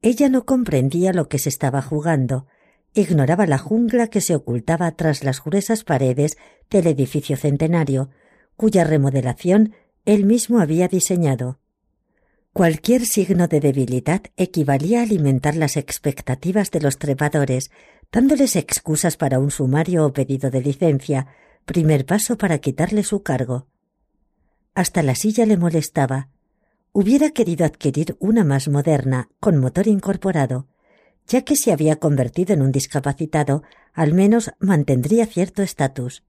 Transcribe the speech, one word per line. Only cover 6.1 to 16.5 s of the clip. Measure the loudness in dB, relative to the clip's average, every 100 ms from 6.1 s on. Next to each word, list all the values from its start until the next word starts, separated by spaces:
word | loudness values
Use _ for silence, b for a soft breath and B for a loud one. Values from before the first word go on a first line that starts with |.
| 0 -2 -4 b b b
del | 0 2
edificio | 0 0 -2 -4 -4
centenario, | -2 0 0 0 0 -2 -4 b b b b _
cuya | 2 2
remodelación | 2 2 2 0 -2 -4 2 4 2 B B B
él | 0 2
mismo | 4 0 2 0
había | 2 2 0
diseñado. | 0 -2 0 0 -2 -4 -10 _ _ _ _ _ _ _ _ _
Cualquier | 0 2 2 2 0 2
signo | -2 0 2 2
de | 2
debilidad | 2 0 -2 -2 -2 -4 -4 -4
equivalía | -4 -2 0 0 0 0
a |
alimentar | 0 0 2 2 0 -2
las | -2 -4
expectativas | -6 -6 -6 -6 -6 -6 -2